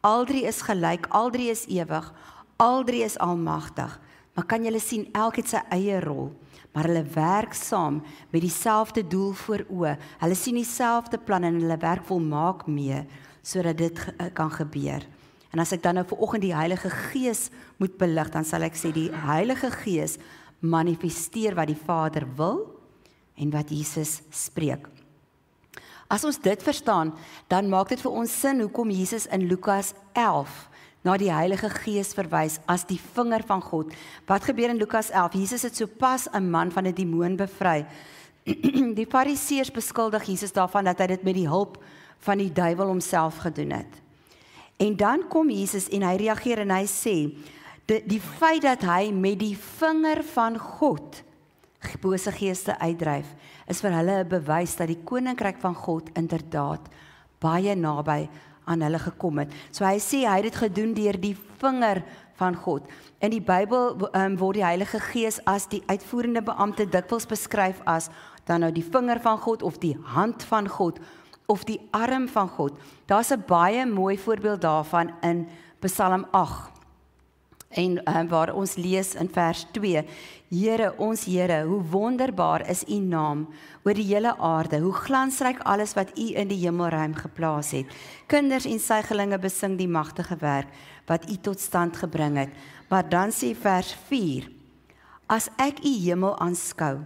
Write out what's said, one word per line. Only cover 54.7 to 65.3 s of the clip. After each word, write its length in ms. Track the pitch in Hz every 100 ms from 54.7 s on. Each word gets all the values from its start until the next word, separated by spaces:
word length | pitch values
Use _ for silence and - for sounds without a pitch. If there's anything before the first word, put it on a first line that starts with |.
| -
dat 120 | 165
die 100 | 165
koninkryk 560 | 165 247 254 254 208 185
van 120 | 185
God 360 | 170 - 165 160 -
inderdaad 720 | 165 165 - 151 143 151 - - - - _ _
baie 360 | 160 170 196 196
naby 520 | 160 147 151 151 151 - - - -
aan 160 | 165
hulle 160 | 151 160
gekom 400 | 175 - 180 147
het. 140 | 143 - -
So 140 | -
hy 140 | 190 202
sê 280 | - 277 240
hy 100 | 190
het 80 | 220
dit 60 | -
gedoen 380 | 220 185 220
deur 260 | 214 208 196
die 160 | 202 190 - -
vinger 440 | 269 254 226 185 180 - - -
van 200 | 185 175
God. 260 | - 139 - - - _
In 100 | 208
die 100 | 220
Bybel, 560 | 180 185 202 254 247 - 185
ehm, 240 | 185 196 190
word 180 | 190
die 100 | 196
Heilige 360 | 180 175 196 214
Gees 400 | - 240 220